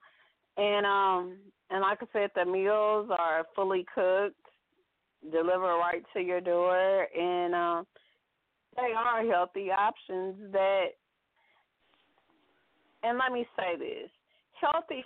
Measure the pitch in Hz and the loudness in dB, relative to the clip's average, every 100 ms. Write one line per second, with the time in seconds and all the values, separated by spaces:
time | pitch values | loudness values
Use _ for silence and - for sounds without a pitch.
0 | - _ _ _ _ - 208 208 202 196 | -18 _ _ _ _ -2 0 2 2 2
1 | 190 185 180 190 196 _ - 185 190 190 | 2 2 -2 -12 -20 _ -6 -2 0 -2
2 | 233 214 202 190 175 190 196 214 214 214 | -4 -2 -2 0 0 0 2 2 2 0
3 | 220 175 165 160 165 - 190 190 185 - | 0 -2 0 -2 -4 -2 0 -2 -4 0
4 | 185 190 202 - - _ _ _ _ _ | 2 2 0 -6 -20 _ _ _ _ _
5 | _ _ 156 165 170 185 185 170 175 170 | _ _ -4 0 2 2 2 2 0 -2
6 | - 196 180 180 180 175 180 180 190 196 | -6 -6 -2 -2 0 2 4 4 4 2
7 | - 170 175 175 175 175 175 170 180 _ | 0 -2 0 0 0 0 0 -2 -6 _
8 | _ _ _ _ _ _ _ 247 247 226 | _ _ _ _ _ _ _ -4 -2 0
9 | 240 226 226 180 - 190 190 196 208 - | 0 0 2 2 0 -4 -4 0 0 -2
10 | - 185 190 190 202 196 190 196 175 - | -8 -6 -6 -8 -4 0 2 2 0 -6
11 | _ _ _ _ _ _ _ _ _ _ | _ _ _ _ _ _ _ _ _ _
12 | _ _ _ _ _ _ _ _ _ - | _ _ _ _ _ _ _ _ _ -6
13 | 233 247 262 247 240 - 185 170 135 - | -2 0 0 -2 -6 -4 -4 -4 -6 -10
14 | 147 _ _ _ _ - 294 320 330 269 | -14 _ _ _ _ -4 0 0 -4 -12